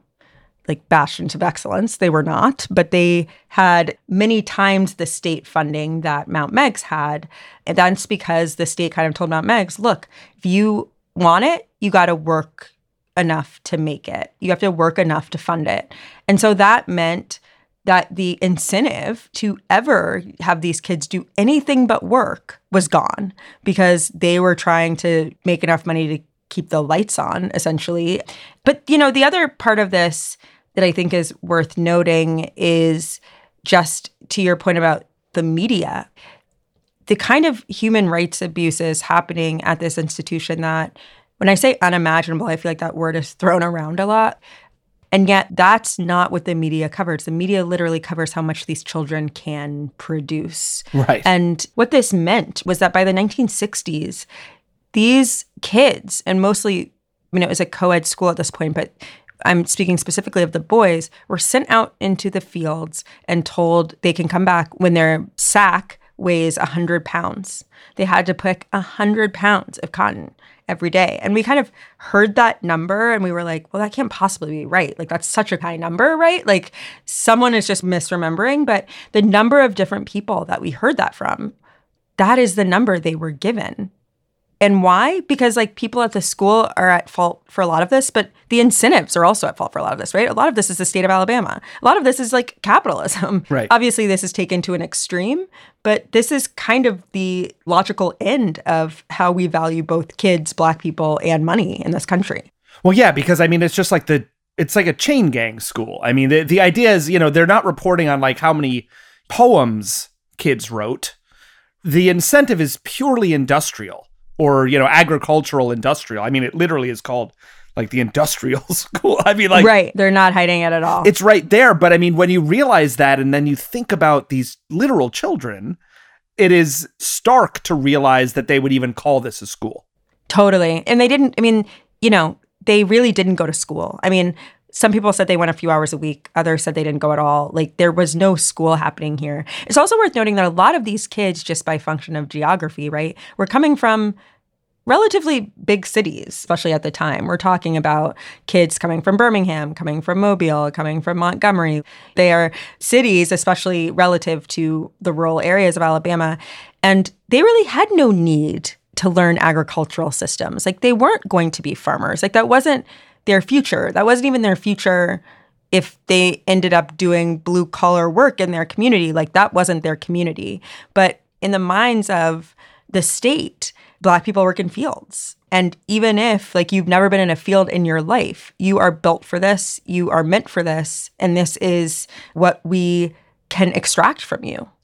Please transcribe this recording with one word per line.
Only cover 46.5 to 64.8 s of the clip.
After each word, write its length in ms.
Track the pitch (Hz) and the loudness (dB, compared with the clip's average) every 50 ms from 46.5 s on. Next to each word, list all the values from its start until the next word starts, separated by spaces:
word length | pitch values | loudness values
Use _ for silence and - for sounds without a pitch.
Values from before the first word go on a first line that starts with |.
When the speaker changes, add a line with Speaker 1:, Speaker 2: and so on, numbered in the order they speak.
| 170 | -4
Speaker 1:
media 360 | 165 160 156 156 156 156 151 | -2 -2 -2 -2 -2 -4 -4
covers. 340 | - - 185 170 156 151 - | -4 -6 -4 -4 -4 -6 -6
The 60 | 160 | -6
media 340 | 160 170 185 185 202 190 175 | -6 -4 -2 0 0 0 0
literally 360 | 175 180 175 170 165 165 160 | -2 -2 -2 -2 -2 -2 -4
covers 320 | 160 - 170 165 160 156 | -6 -6 -6 -6 -6 -6
how 100 | - 170 | -4 -4
much 240 | 160 156 156 - - | -4 -4 -6 -6 -8
these 180 | - 156 - - | -8 -10 -10 -10
children 460 | - - 160 151 143 160 156 151 143 | -10 -8 -8 -6 -6 -6 -6 -6 -6
can 640 | - - - 160 147 147 147 147 147 147 147 139 - | -10 -12 -12 -10 -10 -10 -10 -10 -10 -10 -10 -12 -14
produce. 880 | - - - 160 156 139 135 156 151 156 170 160 - - - - - - - | -14 -10 -8 -6 -6 -6 -6 -6 -6 -6 -8 -10 -8 -8 -8 -8 -10 -8 -4
Speaker 2:
Right. 300 | - 139 127 - 127 - - | -2 0 2 2 0 2 2
Speaker 1:
And 420 | 185 185 175 175 175 165 156 - - _ | 2 2 2 2 0 -2 -4 -8 -6 _
what 160 | 233 240 240 | -2 0 2
this 220 | 311 262 - - | 4 2 2 2
meant 500 | 196 175 165 170 214 233 - - - - - | 0 0 0 0 0 0 -2 -4 -8 -8 -4
was 140 | 180 180 - | -4 0 0
that 120 | 190 175 | 0 2
by 100 | - 185 | 2 2
the 120 | 190 190 185 | 2 2 2
nineteen 340 | 190 208 208 - - 247 208 | 0 -2 -2 -2 -2 -2 -2
sixties, 800 | - - 202 208 - - - 180 156 151 160 - - - - - - - - - - _ _ _ _ _ _ _ | -2 -4 -6 -6 -6 -8 -8 -8 -8 -6 -8 -8 -10 -14 -18 -20 -20 -20 -20 -20 -20 _ _ _ _ _ _ _
these 540 | - 214 220 240 254 269 262 - - - - _ _ - | 0 2 4 6 6 4 4 2 0 -6 -10 _ _ -16
kids, 600 | - - 196 240 285 247 - - - 185 - - - | -8 0 4 4 4 4 4 0 -6 -10 -10 -6 -4
and 160 | 185 185 190 | -2 0 2
mostly, 500 | 190 202 208 - - 208 190 180 - - _ _ _ _ _ _ _ _ | 2 0 0 0 -2 -4 -4 -4 -6 -10 _ _ _ _ _ _ _ _
I 40 | - | -2
mean, 60 | 185 | -2
it 60 | 180 - | -2 0
was 120 | 180 - | -2 -2
a 60 | 180 | -4
co-ed 380 | - - - 185 180 175 170 160 | -4 -4 -2 0 0 2 0 0
school 220 | - - - 190 175 | -4 -4 -2 -2 -2
at 80 | 165 | -2
this 140 | - 147 - | -2 -6 -8
point, 240 | - - 165 156 156 | -8 -6 -6 -6 -4
but 180 | 160 - - _ _ - - - - _ - _ - - | -6 -8 -8 _ _ -20 -20 -20 -20 _ -20 _ -4 0
I'm 220 | - 175 175 165 | 2 2 2 0
speaking 320 | - - - 190 180 180 170 | -2 -2 -2 0 0 0 -2
specifically 440 | - 185 - 202 - 208 - 185 | -2 -4 -6 -6 -6 -4 -2 -2
of 100 | 170 160 | 0 0
the 80 | 165 165 | -2 -6
boys, 500 | 160 - 220 233 214 180 165 165 160 - _ _ _ - | -4 0 2 4 4 4 2 0 -4 -8 _ _ _ -8
were 80 | 185 | -6
sent 320 | 170 - - - 262 - - | -4 -2 -2 -2 -2 0 2
out 260 | 220 226 214 - _ - | 0 0 0 -2 _ -6
into 300 | 202 196 190 190 - 196 | -4 -2 -2 -2 -4 -6
the 100 | 196 190 | -6 -8
fields 640 | 185 _ - 175 160 156 156 160 160 160 - - - - - _ _ - | -8 _ -8 -8 -6 -6 -6 -8 -10 -12 -12 -14 -16 -18 -20 _ _ -4
and 160 | 175 170 160 | -4 -4 -4
told 500 | - - 180 170 165 165 170 160 160 - _ | -4 -2 -2 0 2 2 2 2 0 -4 _
they 140 | - 175 165 | -2 -2 0
can 140 | 180 160 156 | 0 -2 -2
come 180 | 185 175 190 | -2 0 0
back 340 | 185 175 170 156 - - - | 2 0 0 -2 -4 -4 0